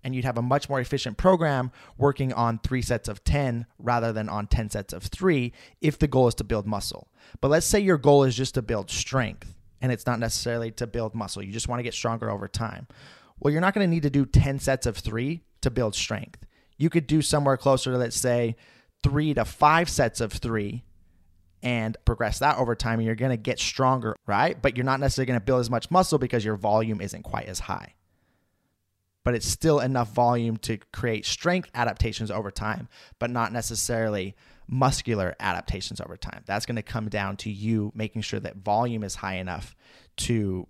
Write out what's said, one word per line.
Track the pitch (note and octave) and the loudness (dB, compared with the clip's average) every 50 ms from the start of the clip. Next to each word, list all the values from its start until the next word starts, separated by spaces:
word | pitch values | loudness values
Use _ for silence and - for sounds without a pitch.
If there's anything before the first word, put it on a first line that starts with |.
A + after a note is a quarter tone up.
| _ | _
and | C3 C3 | -4 -4
you'd | B2+ A#2+ | -2 -2
have | B2+ A#2 A#2 | -2 0 0
a | A#2+ | 0
much | B2 C3+ C#3+ - - | 2 2 0 0 0
more | C#3 C3+ | -2 -2
efficient | A#2+ - - C3+ - B2+ G#2 - | -2 -2 -2 -4 -4 -4 -6 2
program | - F#3 F#3+ F3 E3 D#3 C#3+ C3 B2+ B2+ - - - - - - | 4 4 6 6 4 2 2 0 0 -2 -6 -12 -20 -20 -6 2
working | C#3 C#3+ C3+ - C3+ C3 B2 | 2 2 2 2 -2 -2 0
on | - A#2 A#2 A#2 A2 | 2 2 0 0 0
three | - - C3 B2+ | -2 -2 -2 -2
sets | A#2 - B2 A2 - | 0 0 -2 -2 -2
of | A#2 G#2+ G2 _ | -6 -10 -4 _
ten | - - C#3+ C#3+ C3 A#2 A#2 A#2 - _ _ | 2 2 2 2 0 -2 -4 -6 -8 _ _
rather | - A#2 A#2+ A#2+ A2+ A#2 A2 | -2 0 0 2 2 0 -2
than | A2 G#2+ F#2 | -2 -4 -4
on | E2 G#2 G#2 | -4 -4 0
ten | G#2 - - A2+ G#2 | 0 0 0 0 -2
sets | - G#2+ G2 - - | -4 -8 -8 -8 -10
of | F#2 - | -10 -10
three | - - - F3+ F#3+ E3 C#3 B2 A#2+ - - - - _ _ - | -10 -8 0 2 2 4 4 0 -2 -6 -12 -20 -20 _ _ 0
if | D#3 D3 - | 0 2 2
the | - D3 | 0 2
goal | C3+ C3 C3 | 6 6 6
is | A#2+ A2+ | 6 4
to | - A2 | 0 -4
build | - A#2 G#2+ G2+ | -4 -4 -4 -2
muscle. | G#2 G#2+ G2+ G2+ - - - - _ _ _ - - - - - | -2 -4 -4 -4 -8 -10 -12 -16 _ _ _ -20 -20 -8 -2 2
But | C3+ | 4
let's | D3 D#3+ - | 4 4 4
say | - - G#3 | 4 2 4
your | G3+ F#3+ F3+ D3+ | 6 4 4 6
goal | B2 D3 C#3+ C#3+ C#3 | 8 8 8 8 8
is | C3 A#2+ | 6 2
just | A#2 C3+ B2+ - | 0 -2 -2 -2
to | C3+ A#2 | -4 -2
build | G#2 A#2 G#2 G2+ - | -2 -4 -4 -4 -6
strength | - - - - C3 C3 A#2+ G2+ - - - - - - _ - _ _ - | -6 -6 -6 -2 0 0 0 -2 -4 -10 -14 -18 -18 -18 _ -20 _ _ -2
and | C3 B2 | -2 -2
it's | G#2+ - | -2 -2
not | B2 B2 A2+ | -2 -2 0
necessarily | A#2 A2+ A2 - - B2 A#2 A#2 A#2 A2+ | -2 -2 -2 -4 -4 -2 -2 -2 -4 -6
to | A2 - B2 | -6 -6 -8
build | G#2+ G2 A#2 A2+ G#2+ G#2 | -6 -4 -4 -4 -4 -4
muscle. | A2+ G#2 G2 - G#2 G2 | -6 -8 -8 -8 -10 -10
You | G2 G2 | -10 -8
just | A2+ - - | -6 -6 -4
wanna | A#2+ A#2+ A#2+ | -4 -4 -4
get | A#2 A2 | -6 -8
stronger | - - A#2 A2+ A#2 A#2 A2 | -4 -4 -4 -4 -2 -4 -4
over | G#2 G2+ G2+ G2+ | -4 -4 -6 -6
time. | - - A#2 G#2+ - - C3+ - - - - - - - _ _ _ - | -6 -6 -6 -4 -6 -10 -14 -18 -20 -20 -20 -20 -20 -20 _ _ _ -2
Well, | - C#3+ D3 | 0 2 2
you're | D#3+ | 4
not | F3 F#3+ G3 | 2 2 2
gonna | G#3+ G3+ F3 | 4 2 4
need | E3+ E3+ C#3+ | 2 2 2
to | D3 | 2
do | C3+ C#3+ C3+ | 4 2 2
ten | - - - - C#3 C#3 C3+ | 6 6 6 6 6 0 -2
sets | - - C3+ C3 - | 0 0 0 0 0
of | A#2+ G#2+ | -4 -4
three | - - A#2 G#2+ A2+ B2 C#3 E3 E3+ _ _ _ _ | -4 -6 -6 -4 -4 -4 -4 -4 -6 _ _ _ _
to | - C3+ | -2 -2
build | A#2+ B2+ A#2+ A2 G2 | 0 0 0 0 0
strength. | - - - A#2 G2 - - - - - - _ _ _ _ _ _ | -2 -4 -4 -4 -6 -8 -10 -16 -20 -20 -20 _ _ _ _ _ _
You | C#3 E3 | 0 2
could | - E3+ D3+ | 2 2 2
do | B2 D3+ D#3 | 4 2 2
somewhere | C#3+ - - D3 C#3+ C#3 C3+ B2+ | 4 4 2 2 4 2 2 2
closer | - C#3 C3+ B2+ - C3 B2+ | 4 4 4 4 2 0 0
to, | B2 | 0
let's | B2 A#2 - - | 0 0 -2 -2
say, | - B2+ A#2+ A#2+ A#2+ A2+ A2+ _ _ _ _ _ _ _ _ _ - | 0 2 2 2 2 0 -2 _ _ _ _ _ _ _ _ _ -2
three | C#3+ C#3 D3 D3+ D#3 C#3+ | 0 2 2 0 2 0
to | C3 A2 | 0 -2
five | - - - - D3 D#3 E3 F3 E3 | -2 0 4 4 6 6 6 4 2
sets | - - C3+ A2+ - - A#2 | 2 2 2 2 2 -2 -4
of | G#2+ - | -4 -4
three | - - A#2+ A2+ A2 G2+ G2+ - B2 - _ _ _ _ _ _ _ _ _ _ _ _ _ _ _ - | -6 -6 -4 -2 -2 -2 -4 -6 -10 -12 _ _ _ _ _ _ _ _ _ _ _ _ _ _ _ -4
and | B2 B2 A#2 A2+ A2 A2 - _ | -2 -2 0 -2 -2 -6 0 _
progress | - A#2+ - A#2 G#2+ - - | 2 2 2 0 -2 -2 2
that | - D3 C#3+ | 2 2 2
over | - C3 A#2 A#2 | 2 2 0 0
time, | - - A2+ A2+ A2+ | -2 0 0 0 0
and | A2+ | 2
you're | A2+ A2+ | 0 0
gonna | A2 B2 C3+ B2+ | 0 0 0 0
get | A2+ G#2+ C3 A#2 - | 0 -2 -4 -4 -2
stronger, | - - - - C#3 B2+ C3 C3 A2+ A2 - - _ | -2 -6 0 2 2 4 4 2 0 -4 -6 -6 _
right? | - G#2 G2+ B2+ E3+ - - - | -2 0 2 2 2 0 0 0
But | C#3+ A#2 B2 | 0 0 0
you're | B2+ | 0
not | C3 C3 C3+ | 0 0 2
necessarily | C#3 C3+ - - C3 | 2 0 2 0 0
gonna | B2 B2+ A#2+ | 0 0 0
build | G2 - C3 B2+ | 2 2 2 2
as | A#2+ A2 | 2 2
much | B2 A2+ - - | 0 -2 -2 2
muscle | E3+ F3+ F#3 - - C#3+ | 4 4 4 4 2 0
because | B2+ A#2+ - A#2+ G2+ | 0 0 -2 -2 0
your | A2 G#2+ | -2 -4
volume | G2 F#2+ G#2 G#2 A2 A2+ A2+ A2 G2+ F#2 | -2 0 2 2 2 2 2 -2 -4 -4
isn't | G2+ - - - | -8 -8 -10 -12
quite | - - - - - | -8 -8 -8 -8 -6
as | F#2 - | -10 -10
high. | - - - - - - _ _ _ _ _ _ _ _ _ _ _ _ _ _ _ _ _ _ _ _ _ _ _ _ _ _ _ | -6 -6 -8 -8 -8 -16 _ _ _ _ _ _ _ _ _ _ _ _ _ _ _ _ _ _ _ _ _ _ _ _ _ _ _
But | B2 B2 | -2 -2
it's | A2+ - | 0 -2
still | - - - - D#3+ D3+ D3 | -4 -4 0 2 4 4 4
enough | A#2+ B2+ C3+ B2+ A#2+ G#2+ - | 2 2 0 0 -2 0 2
volume | - A#2+ A#2+ B2 A#2+ A#2 A#2 A2 | 2 4 4 4 2 0 -2 -2
to | A2 - - A2+ G2+ - _ | -4 -4 -6 -6 -6 -8 _
create | - - - A#2+ A2+ G#2+ - | -10 -4 -2 -2 -2 -2 -2
strength | - - - - F3 F3 F#3 E3+ - _ | -4 -6 -2 0 0 0 0 -2 -4 _
adaptations | B2 A#2+ A#2 G2 - - A#2 G#2+ - A2+ G#2 | -2 0 0 2 0 0 0 0 -4 -6 -4
over | G2 G#2 G#2+ G2+ | -4 -4 -6 -6
time, | - - G2+ G#2 G#2+ - A#2 A#2+ _ - - - - _ | -6 -6 -4 -4 -4 -4 -8 -12 _ -20 -20 -20 -8 _
but | A#2+ A#2+ | -4 -2
not | B2 B2 A#2 G2+ A2 | 0 0 -2 0 -2
necessarily | A#2 A2 - A#2 G#2+ - - A#2+ A2+ A2+ A2 G#2+ G2+ F#2 F#2+ F#2+ _ _ _ - _ - | -4 -4 -4 -4 -4 -2 -2 0 0 0 0 0 -2 -4 -6 -10 _ _ _ -20 _ -10
muscular | - B2 C3 C3 C3 C3+ - - - A#2 G2+ F#2 F2+ - _ | -6 0 2 2 2 2 0 -2 -2 0 0 0 -2 -4 _
adaptations | - G2 F2 F2 - - - - F#3 - - - | -2 -2 -2 -2 -4 -4 -6 -6 -6 -8 -10 -10
over | - - F2+ | -10 -12 -12
time. | - - - - - - | -12 -12 -12 -14 -14 -8
That's | - G2 G#2 - | -4 -4 -4 -2
gonna | - A#2+ A2+ G#2 | -4 -6 -6 -6
come | - - A2+ G#2+ G#2+ | -6 -6 -6 -4 -2
down | G2 G#2 G2+ F#2+ G2 G2 | -2 -2 -2 -2 -4 -6
to | - A2 | -8 -8
you | G#2 G2 G#2 A2 A2+ A2 G#2 G#2 - | -8 -4 -2 0 0 0 0 -2 -4
making | A2 A2 G#2 _ A2+ G#2 | -6 -8 -6 _ -6 -6
sure | - - G#2 | -4 -6 -6
that | G2 - - | -6 -8 -12
volume | G2 F#2+ G#2 G2+ G#2+ B2 B2 A#2 A2 G#2 | -8 -4 -2 0 0 0 0 -2 -4 -6
is | F#2+ - | -6 -8
high | - - F#2+ F#2+ | -6 -6 -6 -4
enough | F#2 F#2 F#2 F2+ D2 - - - _ _ _ - - _ _ _ | -4 -6 -6 -8 -8 -10 -14 -18 _ _ _ -20 -20 _ _ _
to | - - - A#2+ A2+ G#2 G2 F#2 F#2 F2+ _ | -8 -2 0 0 0 0 0 -2 -4 -6 _